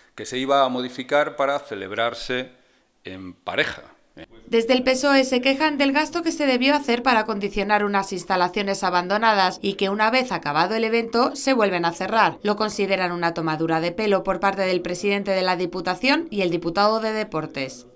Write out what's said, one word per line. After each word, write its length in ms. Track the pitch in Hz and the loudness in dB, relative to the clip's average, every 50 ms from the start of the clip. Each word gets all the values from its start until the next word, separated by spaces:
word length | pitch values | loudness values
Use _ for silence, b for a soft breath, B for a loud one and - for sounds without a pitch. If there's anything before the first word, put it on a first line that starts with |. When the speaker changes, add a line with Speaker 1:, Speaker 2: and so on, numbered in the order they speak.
| b b b | b b b
Speaker 1:
que 100 | - 107 | -14 -12
se 120 | - 127 | -8 -6
iba 260 | 131 135 135 139 139 135 | -4 0 2 4 4 4
a 60 | 127 | 2
modificar 680 | 127 127 123 127 127 - 123 - 147 147 151 156 151 | 0 -4 -6 -6 -8 -10 -4 0 2 2 2 0 0
para 240 | - 139 135 143 143 | -2 0 0 0 -4
celebrarse 920 | - - 110 98 95 95 104 110 113 120 117 - - - 127 127 127 - - b b b b b b b _ _ - | -4 -8 -10 -8 -8 -6 -2 -2 -2 -2 -2 -6 -6 -6 -4 -6 -6 -8 -14 b b b b b b b _ _ -16
en 300 | 92 92 92 95 92 85 | -14 -14 -12 -14 -14 -14
Pareja. 500 | _ - 87 87 120 156 - - - - - - _ _ _ - - - _ - - - | _ -10 -6 -2 -2 -2 -2 -4 -12 -16 -20 -20 _ _ _ -20 -20 -20 _ -20 -18 -6
Speaker 2:
Desde 240 | - 226 226 226 226 | 0 0 2 2 4
el 120 | 254 262 247 | 2 2 4
pesoe 420 | 262 262 254 269 285 277 269 262 | 2 2 2 4 4 4 4 4
se 160 | 262 262 247 | 4 2 2
quejan 360 | 247 269 269 269 311 311 294 | 2 2 0 2 0 0 0
del 140 | 269 285 277 | 2 0 2
gasto 320 | 269 294 311 302 - 349 330 | 2 0 -2 -2 -4 -2 -2
que 80 | 330 | -2
se 140 | 320 - 294 | -2 0 2
debió 280 | 269 254 247 247 269 294 | 2 2 2 4 4 2
hacer 300 | 285 277 - 233 240 240 | 2 2 0 0 0 2
para 160 | 269 240 220 | 2 2 2
acondicionar 640 | 214 226 220 202 208 196 196 208 190 202 208 208 208 | 2 0 -4 -4 -4 -4 -2 -2 0 2 2 2 2
unas 300 | 202 202 196 196 - 196 | 2 0 0 -2 -2 -6
instalaciones 680 | 175 170 - 190 180 180 180 180 214 202 196 196 196 | -6 -4 -2 0 2 2 0 0 -2 -2 -2 -2 0
abandonadas 800 | 202 185 180 180 180 180 196 233 233 226 214 196 185 180 - - | 0 0 0 0 0 0 0 2 4 4 4 4 2 2 0 -2
y 120 | - 196 190 | -4 -4 -2
que 160 | - 202 190 | 0 -2 0
una 200 | 202 214 214 220 | 2 2 2 2
vez 220 | 240 262 254 247 | 2 2 0 0
acabado 420 | 190 160 - 147 143 156 175 185 220 | -4 -4 -4 -2 2 2 2 2 2
el 120 | 226 226 | 0 0
evento 500 | 220 226 233 226 226 - 233 262 277 277 | 0 0 0 0 0 0 0 0 0 0
se 160 | - - 269 | -2 0 2
vuelven 320 | 269 233 214 196 - 170 170 | 4 4 4 2 2 0 -2
a 80 | 170 | -2
cerrar. 480 | 170 - - - 220 226 202 - - - | -2 -2 -4 0 2 4 4 2 2 0
Lo 140 | - 208 208 | 0 0 0
consideran 560 | 208 220 214 208 - 196 190 196 185 185 175 | 0 0 -2 0 -2 0 0 2 0 0 -2
una 220 | 175 175 170 170 165 | -2 0 -2 -2 -2
tomadura 480 | 170 160 160 156 151 165 165 165 160 | -2 -2 -2 -2 -2 0 0 0 0
de 100 | 165 175 | 0 -2
pelo 320 | 170 - 220 214 196 185 - | -2 -2 0 2 2 2 2
por 160 | 190 185 170 | 0 -2 0
parte 220 | 180 196 185 196 | 0 0 0 0
del 200 | 190 185 185 175 | 0 0 0 -2
presidente 500 | 175 175 180 175 - 202 202 202 196 202 | -2 -4 -6 -2 0 0 0 0 0 0
de 100 | 190 185 | 0 0
la 160 | 185 185 185 | 2 0 0
Diputación 720 | 175 185 170 180 185 165 185 185 - - 262 285 320 339 - | 0 -2 -4 -4 -4 -4 -4 -4 0 2 2 2 2 0 -4
y 120 | 214 202 185 | -2 -2 0
el 60 | 175 | 0
diputado 520 | 170 170 170 170 170 202 208 214 220 220 | 0 -2 -2 -2 0 2 2 2 2 0
de 100 | 220 220 | -2 -2
Deportes. 760 | 220 214 214 214 - 156 151 156 - 139 135 127 - - - - - | -2 -4 -4 -4 -4 -6 -6 -6 -8 -8 -8 -8 -10 -14 -20 -20 -20